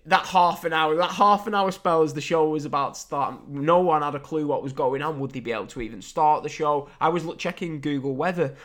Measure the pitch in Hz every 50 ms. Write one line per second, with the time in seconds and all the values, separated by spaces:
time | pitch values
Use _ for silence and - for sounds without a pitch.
0 | _ 156 185 170 - - 185 185 175 175 - - - 165 160 160 160 156 156 170
1 | 180 165 185 180 202 208 311 208 208 226 208 202 190 190 185 - - 180 165 160
2 | 160 151 139 151 139 - 165 160 156 156 156 156 147 139 151 143 135 - - -
3 | - - 151 143 131 101 127 - - 143 143 139 143 160 175 180 180 175 156 151
4 | 143 147 143 135 - - 160 156 151 143 135 107 - 135 135 - 139 127 139 139
5 | 143 160 156 139 139 135 135 127 117 117 113 107 95 104 - 131 117 107 135 147
6 | - - - 170 156 151 151 131 120 151 - - 156 147 147 139 143 - - -
7 | 139 160 170 170 156 170 - - - 175 180 - 185 165 160 143 139 151 143 135
8 | 127 139 131 131 160 185 180 175 151 135 - -